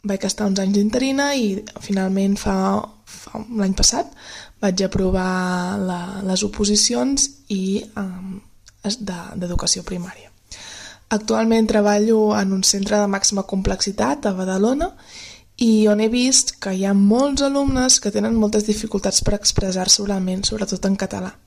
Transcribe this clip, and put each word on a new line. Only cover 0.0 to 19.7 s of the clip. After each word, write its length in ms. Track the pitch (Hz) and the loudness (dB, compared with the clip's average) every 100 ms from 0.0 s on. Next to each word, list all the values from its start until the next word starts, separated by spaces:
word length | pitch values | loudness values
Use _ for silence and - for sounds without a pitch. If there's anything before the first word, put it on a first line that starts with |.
| 202 | -4
vaig 160 | 190 196 | -4 -4
estar 160 | - 208 | -2 0
uns 160 | 190 | 0
anys 160 | 190 202 | 2 2
d'interina 540 | 208 247 269 269 285 277 | 2 0 0 0 0 0
i 220 | 214 190 - - | 0 -2 -8 -16
finalment 560 | - 196 190 190 196 202 | -4 -2 0 0 0 0
fa, 180 | 208 190 190 196 - - | -2 0 0 0 -4 -16
fa 400 | - - - 226 | -20 -20 -14 -14
l'any 320 | 220 233 190 196 | -8 -2 0 2
passat 400 | 143 247 311 - - - - - | 0 0 -6 -10 -20 -20 -20 -4
vaig 240 | 202 185 190 | -2 0 -2
aprovar 440 | 196 185 185 185 185 185 180 180 202 | 0 0 0 0 -2 -2 -2 -2 -4
la, 200 | 185 175 180 196 190 | -4 -6 -8 -6 -2
les 160 | 185 202 | -2 -2
oposicions 800 | - 202 208 - 240 254 277 - - _ | -2 0 2 2 0 0 0 -2 -4 _
i, 120 | 196 190 196 - - | -4 -2 -4 -4 -10
em, 380 | 190 185 190 190 - - - _ 202 | -10 -10 -12 -14 -16 -20 -20 _ -8
es-, 160 | 202 | -6
de, 220 | 196 175 170 - | -8 -10 -12 -8
d'Educació 480 | 175 175 - - | -4 -2 -2 -4
Primària. 480 | 165 180 180 - - _ _ - - - - - _ | -4 -10 -10 -16 -20 _ _ -20 -18 -18 -20 -20 _
Actualment 540 | 214 214 220 226 226 220 | -4 0 0 4 4 4
treballo 680 | 214 208 208 214 220 214 | 4 4 4 4 4 4
en 200 | 214 196 | 2 0
un 100 | 190 190 | 2 2
centre 320 | 202 196 208 | 0 0 2
de 100 | 202 | 2
màxima 360 | 196 - 196 190 | 2 0 0 -2
complexitat 800 | 190 196 190 - 196 220 294 220 | -2 -2 -2 -4 -2 -2 0 -2
a 60 | |
Badalona 540 | 185 190 190 214 277 349 - - - - - _ - | -2 -2 2 2 2 -2 -6 -20 -20 -20 -20 _ 0
i 240 | 233 214 214 | 4 6 6
on 80 | 208 | 4
he 60 | 220 | 2
vist 460 | 247 247 254 - - | 2 4 4 0 -6
que 80 | 196 | -6
hi 140 | 190 196 | -2 2
ha 60 | 202 | 6
molts 460 | 202 233 285 277 277 | 6 6 4 2 0
alumnes 540 | 277 277 262 254 - | 2 0 2 2 2
que 100 | 208 208 | 0 -2
tenen 240 | 214 226 | 0 2
moltes 260 | 214 214 214 | 2 0 0
dificultats 560 | 208 220 196 196 - | -2 -2 -4 -2 0
per 140 | - 202 | 0 0
expressar-se 640 | - - 190 | 0 0 -2